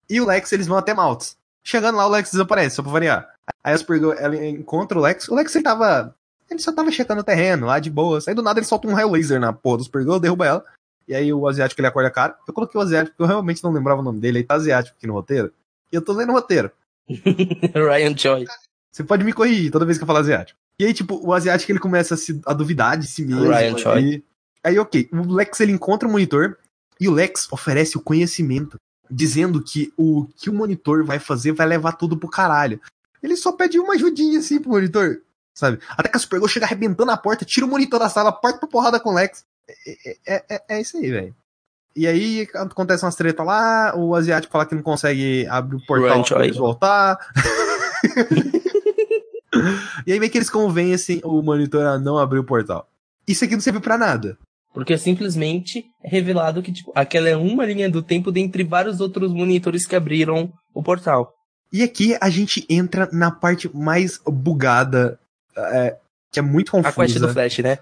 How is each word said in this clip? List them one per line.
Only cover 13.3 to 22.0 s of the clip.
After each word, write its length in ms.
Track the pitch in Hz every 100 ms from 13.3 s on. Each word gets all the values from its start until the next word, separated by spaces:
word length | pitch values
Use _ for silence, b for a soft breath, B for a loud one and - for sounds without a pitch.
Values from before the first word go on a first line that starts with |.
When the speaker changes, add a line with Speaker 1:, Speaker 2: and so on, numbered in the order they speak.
| 208 175 165
Speaker 1:
não 80 | 175
lembrava 280 | 156 135 139
o 40 |
nome 160 | 131 107
dele. 180 | 120 120
Aí 60 |
tá 100 | 123
asiático 420 | 147 156 127 123 _
aqui 100 | 110
no 80 |
roteiro. 380 | 104 92 139 101 _ _ _ -
E 40 | 165
eu 60 |
tô 100 | 165
lendo 180 | 202 240
o 40 |
roteiro. 360 | 247 240 165 98 _ _
Speaker 2:
<laughs> 180 | _ -
Ryan 1080 | 127 196 185 185 170 170 156 151 143 151 139
Choi. 280 | 139 131 120 - _ _ _
Speaker 1:
Você 100 | -
pode 200 | 156 202
me 80 | 208
corrigir 380 | 226 233 214 156
toda 120 | 156
vez 140 | 165 160
que 60 |
eu 20 | 156
falar 140 | 151
asiático. 380 | 147 104 90 _ _ -
E 40 | 208
aí, 80 |
tipo, 260 | - 185 180
o 120 | 175
asiático, 360 | 185 180 175 -
ele 80 | 196
começa 360 | 190 180